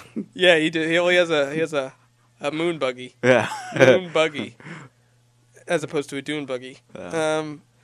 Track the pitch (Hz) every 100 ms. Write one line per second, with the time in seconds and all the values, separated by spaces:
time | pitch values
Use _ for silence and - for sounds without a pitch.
0 | - - - - 180 165 156 165 160 170
1 | 175 180 170 156 139 156 160 151 131 -
2 | _ _ _ _ 143 151 170 165 131 127
3 | 127 - 123 123 - - - - 131 117
4 | 127 156 160 143 123 - 156 160 135 _
5 | _ _ _ _ _ - - 170 139 156
6 | 139 139 135 151 135 127 127 135 _ -
7 | - 160 156 156 156 147 _ _